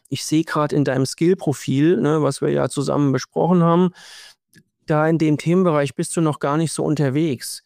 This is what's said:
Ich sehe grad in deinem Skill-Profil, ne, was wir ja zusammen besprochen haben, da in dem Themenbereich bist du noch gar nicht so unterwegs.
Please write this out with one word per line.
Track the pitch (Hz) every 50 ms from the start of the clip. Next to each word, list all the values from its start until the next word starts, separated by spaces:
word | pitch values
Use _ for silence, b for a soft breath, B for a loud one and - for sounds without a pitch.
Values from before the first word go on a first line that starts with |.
| B _
Ich | 139 - -
sehe | - 156 156 165
grad | - - 156 151 147 -
in | 151 139
deinem | 135 131 131 135
Skill-Profil, | - - - 165 175 196 196 - 156 135 - - - 131 135 147 165 185 233
ne, | - 147 156 156
was | 147 139 139 -
wir | 147 147
ja | 143 143 143 135
zusammen | - 147 135 143 135 143 147 139 135
besprochen | 131 - - _ 170 165 165 185 175 165
haben, | 170 170 175 185 175 B B B B B B B B B B _ _ _ - _ _ _ _ _
da | - 156 151 156
in | 160 165 151
dem | 160 156 151
Themenbereich | 139 - 160 170 185 190 175 151 147 143 143 -
bist | - 170 - -
du | 175
noch | 165 156 143 -
gar | - 143 143
nicht | 156 165 147
so | - - 151
unterwegs. | 160 151 143 147 135 123 151 165 160 127 - - - - - B